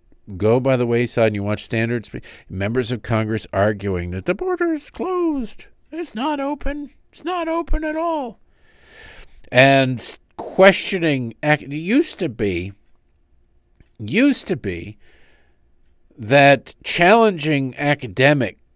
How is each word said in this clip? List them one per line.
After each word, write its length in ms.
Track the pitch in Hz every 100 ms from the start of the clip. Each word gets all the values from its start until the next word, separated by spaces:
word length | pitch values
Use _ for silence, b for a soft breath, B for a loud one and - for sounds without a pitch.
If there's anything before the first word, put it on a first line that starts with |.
| _ - - 92
go 240 | 104 123
by 160 | 131 123
the 100 | 120
wayside, 420 | 156 - - 110
and 60 |
you 80 | 104
watch 220 | 101 104
standards, 480 | - 113 117 120 104 120 B B B
members 440 | 95 101 120 113
of 100 | 117
Congress 420 | - 113 107 110 -
arguing 600 | 98 101 104 98 90 87
that 140 | 92 -
the 80 |
border 380 | - 370 359 349
is 160 | 311 -
closed. 800 | - 339 359 339 285 214 - - _ _
It's 220 | 320 339
not 260 | 214 277 294
open. 500 | 277 294 277 294 285 _ _
It's 120 | -
not 240 | 320 359 330
open 360 | 330 320 311
at 120 | 311 311
all. 440 | 339 311 247 - _ b b b b b b b b b -
And 480 | 127 135 139 131 123
s-, 200 | - - _ -
questioning 960 | - - 190 185 - 190 160 139 117 -
ac-, 240 | 151 151 139
it 60 |
used 460 | 147 170 254 330 -
to 100 | 165
be, 420 | 110 104 87 92 - _ _ _ _ _ _ _ _ _ _ _ _
used 500 | 107 170 285 262 -
to 80 | 151
be 400 | 101 85 92 104 - _ - _ _ _ _ _ _ _ _ -
that 580 | 107 139 143 139 - -
challenging 920 | - - 175 226 220 175 147 143 135 -
academic 800 | 143 143 120 90 135 147 107 - _